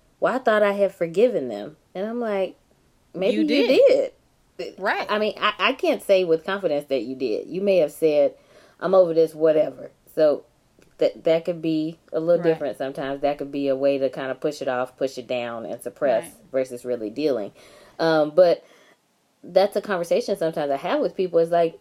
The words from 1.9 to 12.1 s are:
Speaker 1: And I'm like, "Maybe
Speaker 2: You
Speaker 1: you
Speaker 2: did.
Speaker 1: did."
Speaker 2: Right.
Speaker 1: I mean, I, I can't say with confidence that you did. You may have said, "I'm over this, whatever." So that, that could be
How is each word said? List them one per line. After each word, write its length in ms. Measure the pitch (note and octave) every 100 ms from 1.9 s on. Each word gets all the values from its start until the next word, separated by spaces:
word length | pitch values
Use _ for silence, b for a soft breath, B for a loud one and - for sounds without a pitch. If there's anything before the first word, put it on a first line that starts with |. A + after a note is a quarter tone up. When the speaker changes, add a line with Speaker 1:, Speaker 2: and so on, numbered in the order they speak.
| F3+
Speaker 1:
And 100 | G#3
I'm 140 | A#3+
like, 360 | A#3 G3+ F#3+ - _ _ _ _ _
"Maybe 200 | - F#3 G#3+
Speaker 2:
You 80 |
Speaker 1:
you 40 | G#3
Speaker 2:
did. 640 | C#4+ A#3+ D4+ C5 - F3+ - _ _ _ -
Speaker 1:
did." 180 | - -
Speaker 2:
Right. 300 | F#3+ F4+ -
Speaker 1:
I 100 | G#3
mean, 160 | G#3+ -
I, 140 | G3+ -
I 140 | G3
can't 280 | C#4 F4+ B3
say 200 | - F#3+ F3+
with 180 | D#3+
confidence 420 | F3 G3 F#3 D3 C#3+
that 140 | C3+
you 120 | A#2 C3
did. 320 | B2+ G#2 -
You 140 | E3
may 160 | G3+ F#3
have 140 | D3
said, 420 | - D#3+ D3 C#3+ - b b b b
"I'm 140 | F3 F#3+
over 180 | F3
this, 200 | E3 D#3+
whatever." 580 | D#3 D#3+ D3+ D3+ C3+ - _ _ -
So 280 | D#3 C#3+ - _ _ _ _ -
that, 260 | - -
that 220 | - E3 E3
could 160 | E3+
be 360 | D#3+ D#3 D#3 E3 -